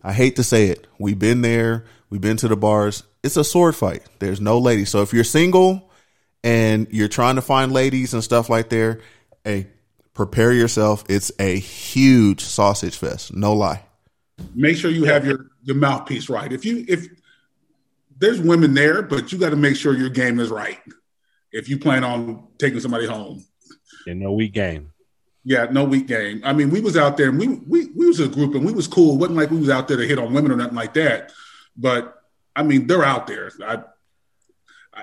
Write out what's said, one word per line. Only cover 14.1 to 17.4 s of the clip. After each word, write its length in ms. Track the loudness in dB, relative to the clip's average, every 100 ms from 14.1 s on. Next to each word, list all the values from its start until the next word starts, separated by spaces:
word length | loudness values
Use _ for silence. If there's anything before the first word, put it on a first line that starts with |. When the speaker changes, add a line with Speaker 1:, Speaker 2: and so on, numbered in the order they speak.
| _ _ -20 -12
Speaker 2:
Make 220 | -2 0 0
sure 140 | -2
you 140 | 0
have 200 | 2 2
your, 220 | 0 -4 -8 _
your 140 | -6 0
mouthpiece 520 | 0 0 -6 -8 -6
right. 240 | -8 -6
If 120 | -8
you, 200 | -6 -6 -4
if 180 | -6 -6 -20 _ _